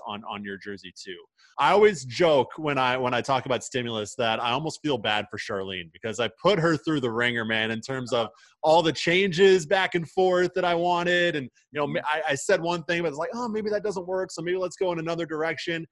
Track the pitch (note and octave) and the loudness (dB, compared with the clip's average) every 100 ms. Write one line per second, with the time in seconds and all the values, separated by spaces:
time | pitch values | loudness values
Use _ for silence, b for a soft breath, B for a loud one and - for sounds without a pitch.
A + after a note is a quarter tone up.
0 | A2+ G#2 A2 G2+ G2+ G2 G#2 G2 F2+ - | -10 -10 -10 -10 -10 -12 -12 -14 -16 -18
1 | G2 F2 - b b - D3 G3+ G#3+ D#3+ | -16 -16 -18 b b 0 4 6 4 4
2 | B2+ A2+ E3+ C#3 A#2+ - D3+ C3+ B2 C3 | -6 2 4 4 2 -2 -2 0 0 0
3 | B2 A#2+ A#2 B2+ C3+ A#2 - B2+ A#2+ A2 | 0 0 0 0 0 -2 -2 -6 -4 -4
4 | G#2 - A2+ A2+ A#2+ C3 D#3 - D3+ B2 | -4 -2 0 0 0 -2 -4 -6 -4 -2
5 | G#2+ G#2+ G2+ G#2 - G2 F#2+ F#2 E2 - | 0 -2 -4 -8 -6 -6 -6 -8 -12 -10
6 | A2+ A#2 A2+ - F3+ G3 E3+ D3+ D#3+ D3+ | -6 -2 -4 0 2 4 2 0 0 0
7 | A#2+ A2+ A#2+ A#2+ A2 A2 A2 A2+ A#2+ C3 | 0 0 0 0 0 0 0 -2 -6 -8
8 | B2 A#2+ A2 b b _ D#3 E3 D#3+ - | -2 0 -2 b b _ 4 6 4 0
9 | E3+ F#3 G3 D#3+ G3 F#3 D3+ F#3+ F3+ F3 | 2 2 2 6 6 6 4 0 0 -2
10 | D#3 F#3+ F#3 F3+ F3+ F#3 F3+ E3+ F3 F3 | -2 0 4 4 2 2 2 2 2 0
11 | F3 F3 F3 D3+ B2 b _ D3 C#3+ D#3+ | 2 2 2 0 -6 b _ -4 -2 -2
12 | D3 D#3 D#3 F#3 - F3 E3+ F3 D#3+ E3+ | -2 -2 -2 -2 2 2 2 -2 -2 -2
13 | E3+ C#3+ E3+ A#3 A#3+ G#3+ G#3 G#3 G#3 F#3 | -2 -4 -6 -6 -6 -4 -2 -2 -2 -6
14 | F3+ F#3 F#3 E3+ E3+ F#3 F3+ - F#3 E3+ | -4 -4 -4 -6 -4 -2 -4 -2 -2 -2
15 | E3 E3+ D#3+ D3+ D#3+ D#3+ - E3 D#3+ | -4 -4 -4 -2 -2 -4 -6 -6 -8